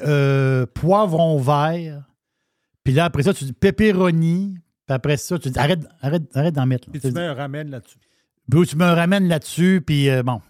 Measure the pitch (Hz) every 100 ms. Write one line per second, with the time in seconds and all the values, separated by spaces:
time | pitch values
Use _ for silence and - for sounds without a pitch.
0 | 143 143 139 139 135 131 123 - 160 202
1 | 208 160 165 151 131 147 156 175 160 143
2 | 139 _ _ _ _ _ _ _ 139 135
3 | 170 143 165 - 135 - 196 - 220 185
4 | 180 165 165 175 202 180 - _ - 131
5 | 147 143 - 170 139 127 143 180 139 _
6 | 135 170 147 131 165 143 131 127 - 147
7 | 135 147 170 131 143 143 151 127 - _
8 | _ _ _ _ - 151 180 151 180 170
9 | 175 202 180 160 - 156 180 190 143 147
10 | 139 131 123 113 -